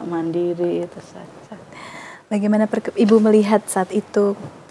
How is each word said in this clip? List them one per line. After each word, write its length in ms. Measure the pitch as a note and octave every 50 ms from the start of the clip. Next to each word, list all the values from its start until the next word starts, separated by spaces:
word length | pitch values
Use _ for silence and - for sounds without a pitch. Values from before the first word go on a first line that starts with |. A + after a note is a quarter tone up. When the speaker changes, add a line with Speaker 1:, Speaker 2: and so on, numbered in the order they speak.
| -
Speaker 1:
mandiri, 800 | F3 F3 E3 E3 E3 E3 F3 F3 F3 E3+ E3+ F3 F3 E3+ E3+ F3
itu 140 | E3+ - -
saja. 560 | - - - F#3 F3 D3+ - - - - A3 - - - - - - - - - - - - - - _
Speaker 2:
Bagaimana 360 | G#3+ G#3 G3+ G#3 G#3+ G#3+ G#3+
perke-, 280 | G#3 - A3 - - -
Ibu 260 | - A#3 G3+ A3+ A3
melihat 460 | G#3+ A3 G#3+ G#3+ G#3 G3+ A3 G#3 -
saat 240 | - - G3 F#3 -
itu 480 | - G#3 - - - G#3 G3+ G3+ G3+ - G3 - - - - -